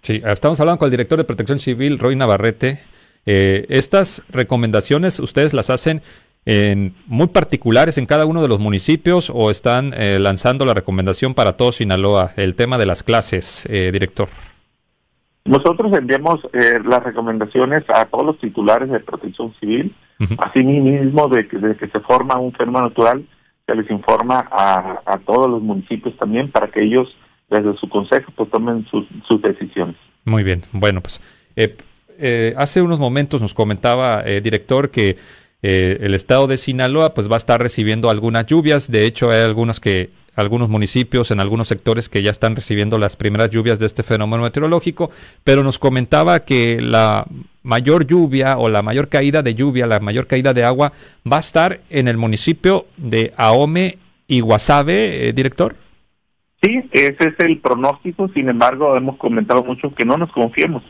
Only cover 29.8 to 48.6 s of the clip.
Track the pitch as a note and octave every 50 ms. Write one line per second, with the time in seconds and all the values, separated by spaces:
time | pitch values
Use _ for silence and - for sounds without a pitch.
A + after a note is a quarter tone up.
29.8 | F2+ E2+ E2 _ _ _ _ _ _ - A2 A2 G2+ F#2+ F#2 F2 F2 - - G2+
30.8 | G2 G#2 G2 F#2 F2+ - - - - - _ _ _ _ _ - A2+ G#2 - -
31.8 | - _ _ _ _ _ - - D#3 C3 A#2+ A#2 A2+ A2+ A#2 C3 C#3 C#3+ - F#3
32.8 | F3+ E3+ E3+ D#3 C#3+ B2 B2 C#3 C#3+ C#3 - C#3 A2+ G2 - - A2+ G#2 G#2+ -
33.8 | - A#2+ A#2+ B2+ B2+ B2+ A2+ G#2 - - G2+ G2+ G#2 A2+ G#2+ G#2+ - - C3 C3+
34.8 | C#3 C#3 - B2 A2 G2 F#2 - - - - _ _ _ _ _ - G2+ F#2+ F#2+
35.8 | F#2 F#2 F#2+ - - G2+ G2 F#2+ - _ B2+ C3 C#3 C3 C3+ C3 - - C3 B2+
36.8 | C3 B2+ C3+ D#3 D#3+ D#3 - - G2+ G#2 A#2 A2+ - - B2 A#2 A#2+ A#2+ - -
37.8 | A2 G#2+ A2 A2+ A2+ A#2+ A2 G#2 G#2+ A#2 A2+ A2+ A2+ - D#3 E3 D#3 D3+ D3+ C#3+
38.8 | C3+ - A#2+ G#2+ G#2 A2+ A2+ - - A#2+ A2+ A2+ A2+ A2+ A2 A2 A#2 A#2 A2+ -
39.8 | - - G2 F#2 F#2 - - _ _ _ _ - G#2 G2+ A2 A#2+ A#2+ A2 G#2+ G#2+
40.8 | G#2 G2+ - B2+ B2+ - - B2+ A#2+ - A2+ G2+ G2 G2+ G#2+ A2+ A#2 - A#2 F#2+
41.8 | _ - A2+ A2+ A2+ - - G2+ G2 G#2 G#2 - - A2+ A2 G#2+ G#2 - G#2+ G#2
42.8 | G#2 G#2 A2+ A2 G#2 G2 - - - G#2 G#2 G#2 A2+ A2 G#2 A2+ A2 A#2 A2+ G#2
43.8 | A2 G#2+ - - A2+ - A#2+ G#2+ G#2+ G#2+ A2 A#2 A#2 A#2 - C#3+ D3 D#3 E3+ E3+
44.8 | - F3 D#3 - F3 D3+ - - - - _ _ _ - C3+ C#3 C#3 C#3 B2+ -
45.8 | - C#3 B2+ B2+ B2 - - D3+ D#3 E3+ F3 E3 - - C#3 B2 A#2 A#2 A#2 A2+
46.8 | A#2+ A#2+ A2+ A2 A2 A2 G#2+ G#2+ G#2+ - - - - - _ _ _ B2+ A2+ A#2+
47.8 | B2+ C3+ D3+ F3 D#3+ B2+ D#3+ F3+ E3+ D3+ C3 C3+ C3 C3+ C3+ B2